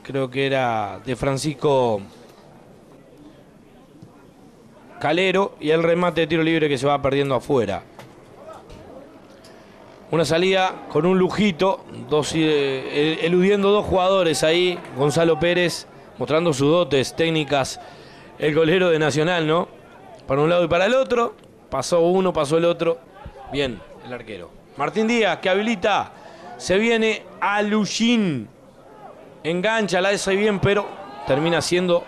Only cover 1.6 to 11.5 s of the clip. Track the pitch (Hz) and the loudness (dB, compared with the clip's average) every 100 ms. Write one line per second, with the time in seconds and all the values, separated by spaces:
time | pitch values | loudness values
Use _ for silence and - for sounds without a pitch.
1.6 | 151 135 123 104 98 - - - - - | 2 2 2 0 -6 -20 -20 -20 -20 -20
2.6 | - - - - - - - - - - | -20 -20 -20 -20 -20 -20 -20 -20 -20 -20
3.6 | - - - - - - - - - - | -20 -20 -20 -20 -20 -20 -20 -20 -20 -20
4.6 | - - - - 143 165 190 185 196 - | -20 -20 -20 -6 -2 0 0 0 -2 -4
5.6 | 147 160 165 170 180 160 160 165 160 165 | 0 2 4 2 0 0 0 0 2 2
6.6 | 156 139 139 143 135 139 139 127 - 139 | 2 0 0 0 0 0 0 -2 0 0
7.6 | 101 92 - - - - - - - - | 0 -4 -8 -20 -20 -20 -20 -20 -20 -20
8.6 | - - - - - - - - - - | -20 -20 -20 -20 -20 -20 -20 -20 -20 -20
9.6 | - - - - - 156 151 160 185 190 | -20 -20 -20 -20 -6 -2 0 2 2 2
10.6 | 185 - - 147 170 190 185 - 208 | 0 -4 -4 0 2 4 2 2 0